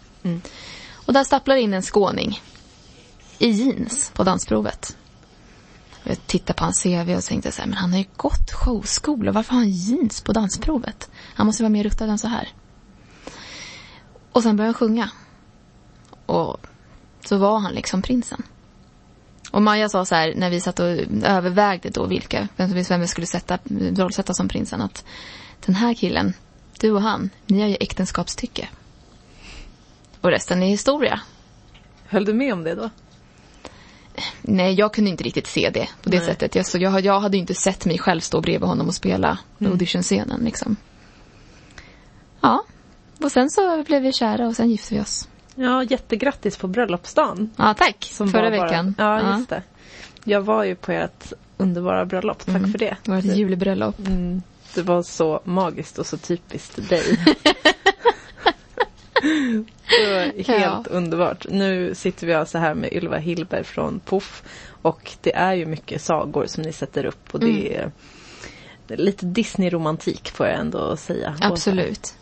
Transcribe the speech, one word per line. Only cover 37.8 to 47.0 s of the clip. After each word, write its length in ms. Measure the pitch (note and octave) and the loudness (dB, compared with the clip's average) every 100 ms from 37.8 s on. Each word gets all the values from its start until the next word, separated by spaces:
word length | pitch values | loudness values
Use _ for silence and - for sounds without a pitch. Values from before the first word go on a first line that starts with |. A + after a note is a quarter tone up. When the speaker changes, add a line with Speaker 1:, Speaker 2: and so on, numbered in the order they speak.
| F#3 | 0
Speaker 2:
mig 120 | E3+ | 0
själv 220 | - E3 | 0 0
stå 220 | - D#3 | 0 0
bredvid 280 | D#3 E3+ F3+ | 0 0 0
honom 180 | D#3+ E3 | 0 0
och 80 | F#3 | -2
spela 420 | F#3+ F#3 D#3+ F#3 - - | -2 0 0 0 -6 -4
Speaker 1:
Mm. 120 | G3+ | 0
Speaker 2:
auditionscenen, 720 | F#3 F3 F3+ F3+ G3 - - | 0 0 0 0 0 -2 -2
liksom. 320 | A3+ - - G#3+ - - - - - - - - - - - - - - - - | -4 -4 -4 -4 -8 -20 -20 -20 -20 -20 -20 -20 -20 -20 -20 -20 -20 -20 -20 0
Ja, 220 | C4 A#3+ - - - - - - | 2 2 -2 -12 -20 -20 -20 -4
och 80 | C#4+ | 0
sen 180 | C4 C4+ | 2 4
så 340 | G#4 F#4+ D#4+ | 4 2 2
blev 180 | D4 C#4+ | 2 2
vi 120 | C4 | 2
kära 340 | B3+ A3+ A3 A#3 | 2 0 0 0
och 80 | A#3 | 2
sen 140 | A#3 | 2
gifte 240 | G#3+ - G#3+ | 2 -2 -4
vi 60 | |
oss. 260 | G#3 - - - - - | -4 -8 -10 -18 -14 -2
Speaker 1:
Ja, 280 | B3+ B3+ | 0 0
jättegrattis 720 | B3+ B3+ - G#3+ C4+ - G#3 - | 0 -2 -2 0 0 0 -4 -4
på 100 | F#3 | -2
bröllopsdagen. 840 | G3+ A3+ F3 | 0 0 -2